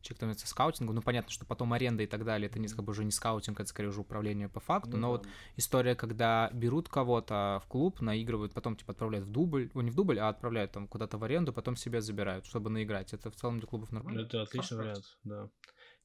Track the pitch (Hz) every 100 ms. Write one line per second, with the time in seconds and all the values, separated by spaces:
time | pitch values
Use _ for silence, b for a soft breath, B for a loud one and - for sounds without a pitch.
0 | - - 113 104 - - 139 160 113 110
1 | 113 120 117 - - 120 120 120 127 113
2 | 107 107 110 110 104 113 107 113 104 104
3 | 107 104 117 110 104 104 101 - 104 101
4 | 98 107 104 104 101 107 - 180 120 117
5 | 120 120 B B B - - 131 123 123
6 | 113 113 113 113 113 123 117 143 165 -
7 | 123 120 - 104 101 98 - 127 170 -
8 | 113 107 113 113 104 - 117 107 - 101
9 | 113 104 98 110 175 143 120 131 120 127
10 | 196 113 107 104 120 113 101 - 101 104
11 | 107 110 110 151 160 120 113 123 - 117
12 | 110 104 98 95 - 117 107 110 107 104
13 | 95 101 113 - 123 120 107 117 107 110
14 | 131 113 113 113 107 120 - 113 107 101
15 | 95 - 104 104 104 _ - B B B